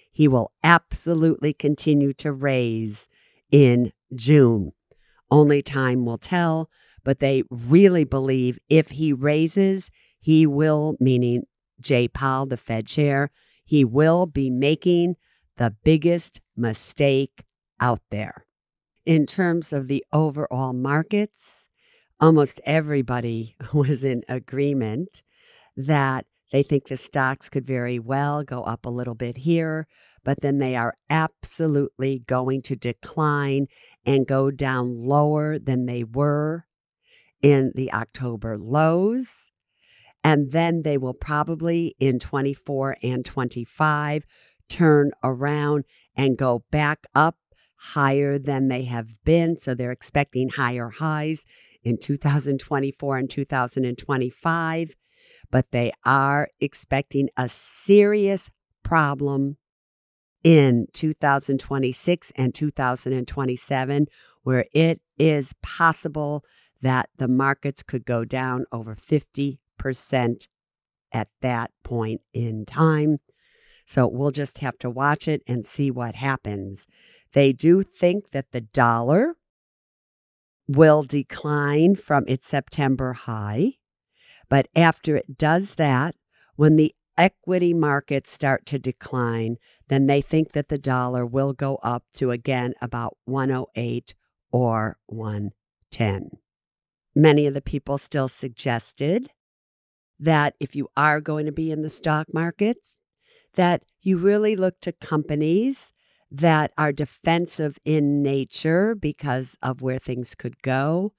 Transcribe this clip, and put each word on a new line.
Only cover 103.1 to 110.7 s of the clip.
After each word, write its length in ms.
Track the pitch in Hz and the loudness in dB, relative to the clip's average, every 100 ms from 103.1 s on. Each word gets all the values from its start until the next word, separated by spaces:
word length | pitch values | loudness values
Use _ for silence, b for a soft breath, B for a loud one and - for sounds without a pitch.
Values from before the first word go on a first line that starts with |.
| _ _ _ _ - | _ _ _ _ 0
that 280 | 175 170 - _ | 0 0 -6 _
you 160 | 190 185 | 0 2
really 380 | 190 208 214 208 | 4 2 2 2
look 240 | 185 - | -2 -2
to 120 | - | -12
companies 1000 | - - 156 147 147 151 180 247 269 - _ _ _ _ | -12 -4 -4 -2 -2 0 2 0 -4 -12 _ _ _ _
that 400 | 139 165 156 151 - | 0 2 4 0 -2
are 140 | 151 | -2
defensive 840 | 143 143 - 170 165 170 - 151 - | -2 -8 -4 0 0 -2 -4 -6 -6
in 400 | 151 156 143 143 | -2 0 2 2
nature 720 | 143 139 131 - 160 170 208 220 | 0 -2 -4 -4 0 2 0 -2
because 640 | 151 - 147 127 131 - | -6 -6 -4 -4 -4 -8
of 200 | 127 131 | -6 -4
where 180 | 127 131 | -4 -6
things 340 | - 127 120 | -6 -8 -8
could 280 | - 123 - | -10 -12 -8
go, 520 | 135 | -4